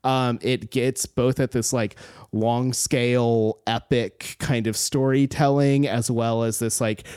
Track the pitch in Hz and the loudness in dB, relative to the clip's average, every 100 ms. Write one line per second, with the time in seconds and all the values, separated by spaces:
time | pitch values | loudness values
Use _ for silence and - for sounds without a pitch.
0 | 131 131 123 117 117 127 110 131 123 131 | -2 0 0 -2 -2 -4 -2 -2 -2 -2
1 | - - 123 131 131 123 113 127 104 - | -6 0 0 2 -2 -2 -2 -2 -2 -6
2 | - - - 107 110 117 127 123 - 135 | -20 -20 -8 -2 0 0 -2 -2 -2 0
3 | 123 123 117 117 110 - - 117 - 123 | 2 2 2 2 0 -2 -4 -4 0 0
4 | 101 - - - - 123 110 107 - 143 | 0 -6 -16 -10 -2 0 0 -2 -2 0
5 | 135 131 139 - 143 139 139 139 143 113 | 2 2 2 2 2 4 4 4 2 0
6 | - 117 117 113 113 110 117 - 113 107 | 0 0 0 0 -2 -2 -2 -2 -2 -4
7 | - | -8